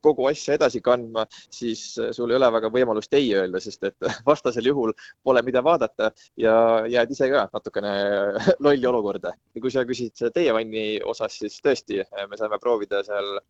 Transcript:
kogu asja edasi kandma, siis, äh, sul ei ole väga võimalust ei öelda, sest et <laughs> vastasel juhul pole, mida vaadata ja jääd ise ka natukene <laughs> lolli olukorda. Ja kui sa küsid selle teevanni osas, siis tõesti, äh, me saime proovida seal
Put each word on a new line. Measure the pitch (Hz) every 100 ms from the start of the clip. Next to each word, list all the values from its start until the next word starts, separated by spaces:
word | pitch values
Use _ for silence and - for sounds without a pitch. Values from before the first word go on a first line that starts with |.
kogu | 151 131 131
asja | 151 - 147
edasi | 143 117
kandma, | - 123 113 113 110 - -
siis, | - 120 110 - -
äh, | 113
sul | 117 120
ei | 127
ole | 127
väga | 113 110
võimalust | 123 123 107 -
ei | 139 131
öelda, | 98 92 90
sest | 107 -
et | 98 _
<laughs> | 87 - 120
vastasel | 151 135 117 117
juhul | 143 113 - - _
pole, | - 131
mida | 120 127
vaadata | 135 165 113 - 110 _ _ -
ja | 113 113 117 113 113
jääd | 120 117
ise | 139 131
ka | 139 98
natukene | 107 - 104 101 101 101 101 101
<laughs> | 104 - 175 143
lolli | 143 123
olukorda. | 123 104 98 87 - _
Ja | 117
kui | 127
sa | 131 123
küsid | 120 117 -
selle | 117 170
teevanni | 160 110 113 110 107 107
osas, | - 113 110 -
siis | 107 -
tõesti, | 143 127 - 101
äh, | 95 104 101
me | 104
saime | 107 104
proovida | 123 113 101 101
seal | 98 104 101 98